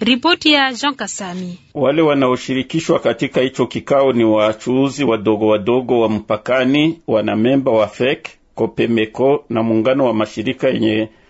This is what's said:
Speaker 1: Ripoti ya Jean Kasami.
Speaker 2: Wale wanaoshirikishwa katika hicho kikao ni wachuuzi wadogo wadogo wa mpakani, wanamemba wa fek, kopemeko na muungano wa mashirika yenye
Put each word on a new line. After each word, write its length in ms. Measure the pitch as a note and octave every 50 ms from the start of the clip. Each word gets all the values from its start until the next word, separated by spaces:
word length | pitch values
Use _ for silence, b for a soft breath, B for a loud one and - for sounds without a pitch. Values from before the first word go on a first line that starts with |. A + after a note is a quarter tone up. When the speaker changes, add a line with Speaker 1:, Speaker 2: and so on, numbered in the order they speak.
Speaker 1:
Ripoti 520 | - A#3 B3+ B3 C4 E4 F4+ F4 - D#4 D4+
ya 200 | C#4+ C4+ C4 B3+
Jean 220 | G#3+ C#4+ C#4+ C#4
Kasami. 640 | - A3 G3 - - G3+ F#3 F3 F#3 F#3 F3 F3 - _ _ -
Speaker 2:
Wale 280 | D3 C3+ C3 C#3+ D#3+ E3
wanaoshirikishwa 960 | D3+ C#3+ C#3 C3+ B2+ B2+ B2 - - C3 C3 B2+ - - D#3+ - - E3 -
katika 420 | - A#2+ A#2 - D3 C3+ - -
hicho 260 | B2+ C3 - - B2+
kikao 460 | A2+ - A2+ - - C#3+ C#3 C#3 C3+ B2
ni 120 | A#2+ A#2
wachuuzi 800 | A2+ G#2+ G#2+ G#2+ A2 G#2+ - - - B2+ C3 C3+ C#3 C3 C#3+ C#3+
wadogo 420 | B2 A2+ G#2+ G2 G#2+ A2 G#2 A2
wadogo 540 | G#2+ G#2+ G#2 G2 A#2 A#2+ B2+ B2+ A#2+ B2+ A#2
wa 80 | A2+ G#2+
mpakani, 920 | G#2+ G#2 G#2 - A2 G#2+ - - B2 C3 B2+ B2+ C#3 D3 D3+ D#3+ D#3+ D#3+ -
wanamemba 640 | - B2+ G#2+ G#2+ G#2+ G#2 G#2+ A2 B2 C#3 C#3+ C3 C3+ A2+
wa 140 | A2 G#2+ G2+
fek, 400 | - - B2 C3 D3 - - - - _ _ _ _
kopemeko 880 | - A2+ G#2+ - - A#2 A2+ A#2 A2 A2 G#2+ - - B2+ C3+ C#3+ C#3+ - -
na 120 | A2+ A2+ A2+
muungano 420 | A2+ A2 A2 G#2+ B2+ C3 C#3 C3+
wa 100 | B2 A2
mashirika 540 | G#2+ G#2+ G#2+ - A2+ G#2 B2+ B2+ - - C3
yenye 400 | B2 A2+ A2+ A2 A2 A2 A2 A2 b b b b